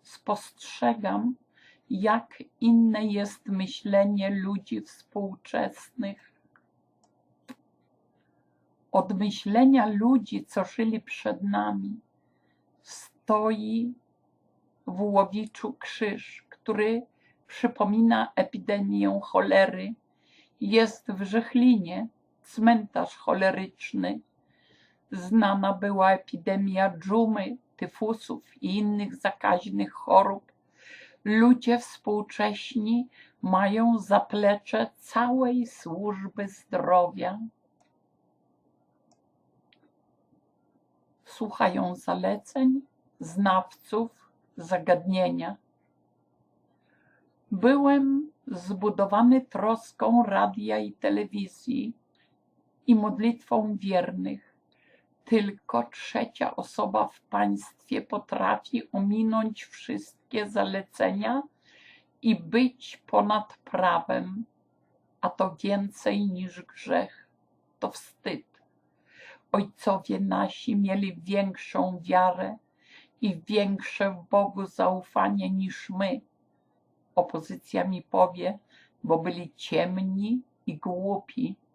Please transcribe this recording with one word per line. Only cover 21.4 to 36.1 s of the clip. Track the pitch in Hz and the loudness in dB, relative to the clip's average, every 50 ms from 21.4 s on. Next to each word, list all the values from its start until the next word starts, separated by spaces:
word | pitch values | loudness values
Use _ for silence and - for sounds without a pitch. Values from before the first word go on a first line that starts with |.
| 226 - - 247 240 254 240 208 175 165 180 190 226 226 _ _ _ _ _ _ | -2 2 2 6 6 6 6 4 2 -4 -6 -8 -8 -8 _ _ _ _ _ _
cmentarz | _ - - - 220 233 233 220 208 - _ 180 - - - | _ -14 -6 2 4 4 4 4 0 -4 _ -6 -6 -6 -8
choleryczny. | - - - 175 185 190 190 185 185 196 185 _ _ - - - 98 90 90 - - _ _ _ _ _ _ _ _ _ _ _ _ _ _ _ _ _ _ | -10 -4 -2 0 2 2 0 0 0 -6 -10 _ _ -14 -8 -6 -4 -4 -4 -4 -8 _ _ _ _ _ _ _ _ _ _ _ _ _ _ _ _ _ _
Znana | - 190 180 185 214 226 208 196 196 196 190 196 196 | -12 -12 -6 0 2 2 4 2 2 0 0 -2 -2
była | 185 202 202 202 196 190 190 | -2 -4 -2 2 4 6 4
epidemia | 190 190 - - - 170 - - 190 196 196 196 190 190 196 190 175 | 4 4 0 -12 -14 -8 -4 -4 -2 -2 -2 -2 0 0 0 0 0
dżumy, | 165 165 190 208 226 233 220 220 208 190 - 240 - _ _ _ | -6 -4 0 2 2 2 2 0 -2 -4 -8 -10 -12 _ _ _
tyfusów | - 196 170 _ - 220 214 226 220 - - - - _ _ _ _ - | -10 -10 -10 _ -6 -4 -4 -4 -6 -8 -12 -14 -14 _ _ _ _ -6
i | 185 190 | -4 -2
innych | 208 208 208 208 208 202 190 180 | 0 0 0 0 -2 -4 -6 -8
zakaźnych | - - 196 - _ - - 180 180 185 208 190 202 196 - - | -4 -4 -4 -4 _ 0 0 0 0 -2 -6 -4 -4 -4 -4 -8
chorób. | - - - - 190 196 196 196 - _ _ _ _ _ _ _ _ - - - - - - _ _ _ | -14 0 6 6 6 6 4 -4 -6 _ _ _ _ _ _ _ _ -20 -20 -20 -20 -20 -20 _ _ _
Ludzie | 208 214 220 233 240 254 247 - 233 240 240 | 0 4 6 6 6 6 4 4 0 0 0
współcześni | 233 - - - _ 214 208 208 208 - - - 208 214 208 208 - - - 240 208 220 226 240 254 - _ - - _ _ _ | 0 -10 -20 -10 _ -4 -4 -4 -4 -8 -4 -2 -2 -2 -2 -6 -10 -6 -4 -4 0 0 0 0 -2 -4 _ -20 -20 _ _ _
mają | - 185 185 185 202 196 208 220 226 233 233 220 | -2 0 2 2 4 2 2 4 4 4 4 2
zaplecze | 185 - 196 202 202 - - 208 208 202 202 202 _ - - 220 226 - _ | 2 2 2 2 2 0 -2 2 2 2 2 2 _ -4 -2 -2 -2 -4 _
całej | _ - - - 226 240 247 247 262 262 240 247 247 233 | _ -20 -4 -2 0 0 2 2 2 2 2 0 0 -2
służby | 233 - - - 175 165 185 202 208 | -4 -8 -14 -12 -10 -8 -6 -4 -6